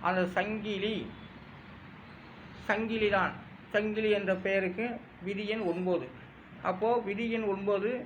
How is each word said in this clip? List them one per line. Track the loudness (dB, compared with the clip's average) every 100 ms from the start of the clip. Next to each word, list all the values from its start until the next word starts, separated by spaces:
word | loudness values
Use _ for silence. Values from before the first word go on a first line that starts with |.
| 4
அந்த | 4 2 2
சங்கிலி, | 0 -2 -2 0 0 0 -4 -10 -16 -16 -16 -16 -16 -16 -16 -18 -18 -18 -18 -18 -16 -14 0
சங்கிலி | 0 2 2 4 6
தான். | 4 0 -12 -16 0
சங்கிலி | 0 2 2 4 4
என்ற | 4 0
பெயருக்கு | 2 2 2 0 -4 -4 -10 -10 -6
விதி | -4 -2
எண் | 0 0
ஒன்பது. | 0 2 2 0 -10 -18 -18 -18 -4 -2
அப்போ | 2 4 4 2
விதி | -2 0 2
எண் | 0
ஒன்பது | 0 2 2 2 -2